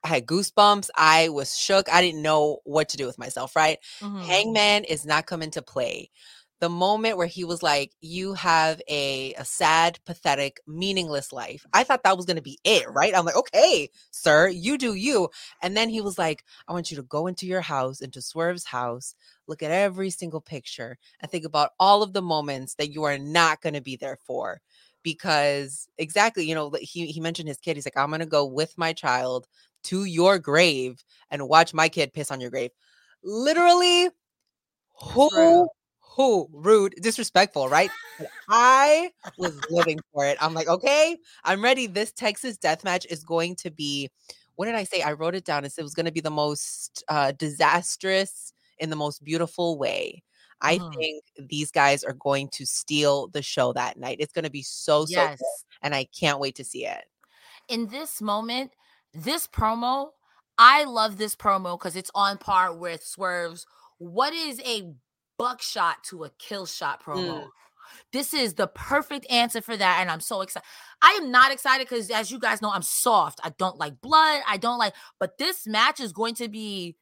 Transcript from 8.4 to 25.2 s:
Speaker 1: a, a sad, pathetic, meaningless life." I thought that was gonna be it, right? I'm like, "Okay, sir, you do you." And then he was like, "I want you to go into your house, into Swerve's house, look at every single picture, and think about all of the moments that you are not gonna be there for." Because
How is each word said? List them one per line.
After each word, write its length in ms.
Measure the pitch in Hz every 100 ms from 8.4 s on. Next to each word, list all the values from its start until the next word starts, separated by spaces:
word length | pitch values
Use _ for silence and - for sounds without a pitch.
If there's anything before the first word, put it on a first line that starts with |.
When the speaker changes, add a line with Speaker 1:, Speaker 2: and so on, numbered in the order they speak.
| 175 165 160 160 -
Speaker 1:
a, 460 | 147 139 135 131
a 140 | - 135
sad, 520 | - 165 160 170 170
pathetic, 560 | - 170 160 139 139 - -
meaningless 680 | 156 190 190 165 143 -
life." 320 | 131 117 147 _
I 120 | 190
thought 180 | 254 262
that 140 | 190 190
was 80 | 180
gonna 160 | 165
be 160 | 127 143
it, 220 | - 208 117
right? 260 | 139 185 185
I'm 80 |
like, 120 | 165 208
"Okay, 520 | - 196 320 220 143 _ _
sir, 360 | - 170 151 185
you 280 | 180 185 285
do 160 | 247
you." 380 | 196 240 254 175 - - _
And 120 | 180
then 140 | 202 226
he 140 | 220
was 160 | 202 185
like, 260 | 165 151 _ - -
"I 60 |
want 160 | 175 165
you 80 | 147
to 40 |
go 240 | 127 147 175
into 180 | 180 185
your 160 | 185
house, 400 | 165 143 131 135
into 180 | 135 131
Swerve's 460 | - 160 170 180 -
house, 480 | 127 123 120 - - _ _ -
look 160 | 156
at 80 | 151
every 400 | 175 202 185 190
single 320 | 175 175 156
picture, 560 | _ 147 - - 117 123 _ _
and 100 | 147
think 160 | 175 156
about 240 | 151 147 _
all 220 | 190 202
of 100 | 208
the 80 | 196
moments 540 | 180 156 143 135 131
that 180 | - 151
you 120 | 147
are 120 | 151 139
not 460 | 143 165 165 156
gonna 180 | 165 147
be 160 | 135 127
there 220 | 139 131 -
for." 340 | 127 101 - _ _ _ _
Because 840 | 170 151